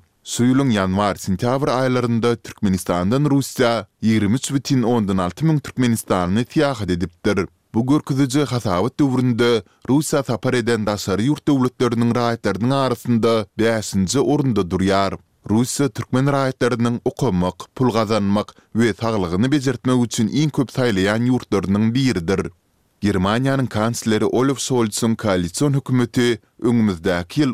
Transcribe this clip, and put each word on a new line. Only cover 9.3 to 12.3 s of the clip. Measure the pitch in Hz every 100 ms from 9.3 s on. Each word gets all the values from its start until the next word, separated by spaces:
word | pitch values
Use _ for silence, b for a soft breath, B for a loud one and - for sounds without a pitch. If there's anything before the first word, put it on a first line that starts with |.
| 113 120 117 - b -
Russiýa | 139 156 147
sapar | 135 113 131
eden | 123 113 117 107
daşary | 104 - 95 123
ýurt | 151 -
döwletleriniň | 143 123 - 123 117 117
raýatlarynyň | 117 120